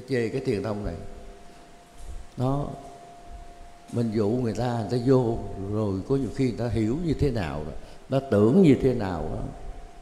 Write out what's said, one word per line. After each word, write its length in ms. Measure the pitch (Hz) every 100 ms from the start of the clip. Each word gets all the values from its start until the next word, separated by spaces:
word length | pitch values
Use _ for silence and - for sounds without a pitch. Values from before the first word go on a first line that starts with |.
| 123
chê 200 | 127 110
cái 120 | 131
Thiền 220 | 131 104
Tông 220 | 104 104 104
này. 100 | - - - - - - - - - - - - - - -
Đó. 300 | 127 139 - - - - - - - - - - - - -
Mình 200 | 113 117
dụ 160 | 107 104
người 240 | 123 120
ta, 240 | 98 123 117
người 200 | 101 123
ta 60 | 120
vô, 320 | 131 117 117 101 98 98
rồi 280 | 104 107 95 90
có 60 | 139
nhiều 140 | 117 -
khi 120 | 131
người 100 | 98
ta 100 | 120
hiểu 300 | 113 107 143 175
như 80 |
thế 180 | 131 143
nào 320 | 117 80 71
đó, 80 | 76 - - - -
người 120 | 135
ta 60 | -
tưởng 300 | 104 107 165
như 140 | 180 123
thế 120 | 135
nào 360 | 120 98 85 76
đó, 80 | - - - - - - -